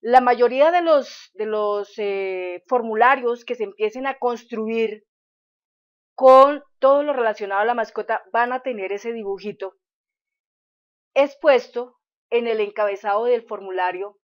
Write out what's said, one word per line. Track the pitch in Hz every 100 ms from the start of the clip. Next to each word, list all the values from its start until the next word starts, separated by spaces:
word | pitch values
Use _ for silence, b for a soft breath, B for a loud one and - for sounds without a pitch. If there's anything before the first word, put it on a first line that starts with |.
La | 220 254
mayoría | 247 240 240 254 302
de | 349
los, | 339 294 247 - -
de | - 214
los, | 214 208 208 202 -
eh, | 202 196 190 185 180 175 _
formularios | 247 226 214 240 277 240 240
que | -
se | 247
empiecen | 202 190 214 240 269
a | 262
construir | 247 233 - 226 220 226 220 214 _ _ _ _ _ _ _ _ _ _ _ -
con | 262 262 277 294 _ _
todo | 262 277
lo | 294
relacionado | 262 226 208 202 196
a |
la | 220
mascota | 240 214 - 214 220 -
van | 226 240
a | 254
tener | 262 226 190
ese | 196 233
dibujito | 233 202 196 202 196 190 _ _ _ _ _ _ _ _ _ _ _ _ _ _
expuesto | 262 285 285 320 254 - 240 247 _ _ _ _
en | 240 233
el | 220
encabezado | 208 208 208 196 214 208 240
del | 240 233
formulario | 208 196 185 180 180 202 202